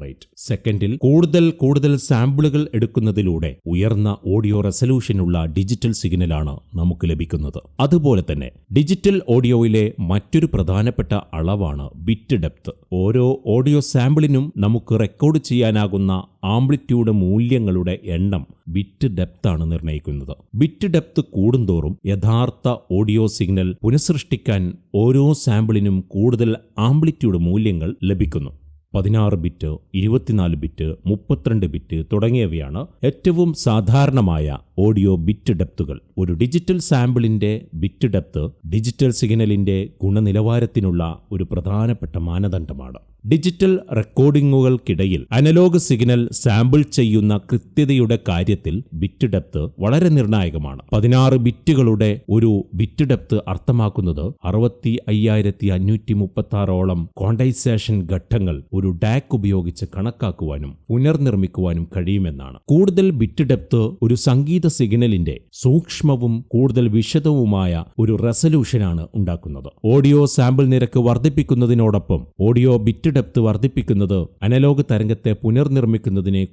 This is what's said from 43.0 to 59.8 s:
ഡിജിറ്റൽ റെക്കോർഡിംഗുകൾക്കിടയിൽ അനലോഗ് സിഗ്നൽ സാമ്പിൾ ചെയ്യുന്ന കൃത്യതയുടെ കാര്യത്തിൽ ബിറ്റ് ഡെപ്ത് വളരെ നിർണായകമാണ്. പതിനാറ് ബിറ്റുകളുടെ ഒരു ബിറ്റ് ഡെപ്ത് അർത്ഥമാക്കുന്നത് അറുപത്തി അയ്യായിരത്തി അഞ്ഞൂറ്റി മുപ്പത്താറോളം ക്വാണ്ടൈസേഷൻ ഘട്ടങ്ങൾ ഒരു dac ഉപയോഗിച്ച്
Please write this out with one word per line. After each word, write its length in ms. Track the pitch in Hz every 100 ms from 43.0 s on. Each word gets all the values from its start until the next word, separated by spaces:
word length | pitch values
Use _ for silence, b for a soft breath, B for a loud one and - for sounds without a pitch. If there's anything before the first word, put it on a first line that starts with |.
| - _ 104
ഡിജിറ്റൽ 520 | 160 175 175 190 185 - 113
റെക്കോർഡിംഗുകൾക്കിടയിൽ 1300 | 107 - 139 147 143 135 127 127 - 85 95 85 62
അനലോഗ് 460 | 120 151 165 185 170
സിഗ്നൽ 500 | - 120 120 123 120
സാമ്പിൾ 500 | - 123 107 123 147
ചെയ്യുന്ന 580 | 143 - 117 107 104 104 -
കൃത്യതയുടെ 640 | 120 - - 143 135 113 113 -
കാര്യത്തിൽ 540 | 87 90 101 - 87 -
ബിറ്റ് 320 | 80 98 - 120
ഡെപ്ത് 420 | 95 - 78 80 -
വളരെ 300 | 98 143 175
നിർണായകമാണ്. 720 | 151 107 107 87 78 73 67 -
പതിനാറ് 420 | 107 113 127 131
ബിറ്റുകളുടെ 840 | 131 117 - - 139 117 107 107 104 -
ഒരു 340 | 107 113 101 -
ബിറ്റ് 300 | 90 110 -
ഡെപ്ത് 320 | 139 123 - 107 -
അർത്ഥമാക്കുന്നത് 840 | 95 - 120 107 - 92 71 87 -
അറുപത്തി 540 | 90 104 120 - 113 113 -
അയ്യായിരത്തി 580 | 107 110 107 101 95 101
അഞ്ഞൂറ്റി 460 | 92 95 107 -
മുപ്പത്താറോളം 960 | 104 98 - - 101 98 92 92 90 82 -
ക്വാണ്ടൈസേഷൻ 880 | 98 113 127 117 127 110 - 107 85
ഘട്ടങ്ങൾ 500 | 92 - 117 92 73 -
ഒരു 140 | 95 95
dac 360 | 87 107 127 -
ഉപയോഗിച്ച് 520 | 123 101 95 87 -